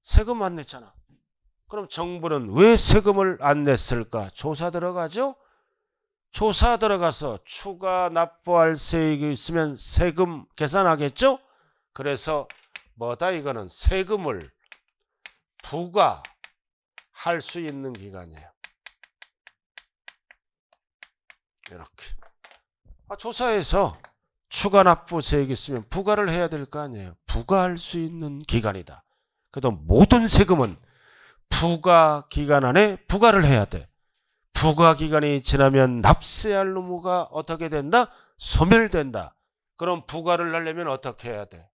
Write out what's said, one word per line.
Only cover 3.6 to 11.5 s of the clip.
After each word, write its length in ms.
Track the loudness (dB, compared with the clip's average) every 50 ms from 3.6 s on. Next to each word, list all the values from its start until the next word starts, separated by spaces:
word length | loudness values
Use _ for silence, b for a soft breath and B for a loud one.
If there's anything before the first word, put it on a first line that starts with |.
| 2
냈을까? 680 | 0 0 0 -2 -6 -6 -6 -6 _ -8 -8 -8 -10 _
조사 360 | -10 -8 -8 -6 -6 -6 -6
들어가죠? 640 | -6 -6 -6 -6 -6 -6 -8 -6 -4 -6 -6 -6 -6 _ _ _ _ _ _ _ _ _ _ _ _ _ _ _ _ _ _ _
조사 460 | _ -2 -2 0 2 4 2 2 2
들어가서 640 | 2 0 0 0 0 0 -2 -2 -4 -8 -10 -10 -10 _
추가 640 | -16 -16 -14 -14 -14 -14 -8 -6 -4 -2 -2 -2 -2
납부할 680 | 0 -2 -2 -2 _ _ _ 0 2 4 4 2 2
세액이 560 | -4 -6 -4 -2 -2 0 0 -2 -2 -4 -6
있으면 440 | -6 -6 -8 -6 -4 -4 -4 -4 -6
세금 680 | -12 -12 -2 0 0 0 0 0 -2 -2 -2 -2 -14 -16 _ _
계산하겠죠? 840 | -6 -6 -2 0 0 2 2 2 0 -2 -6 -2 2 2 2 2 0 _ _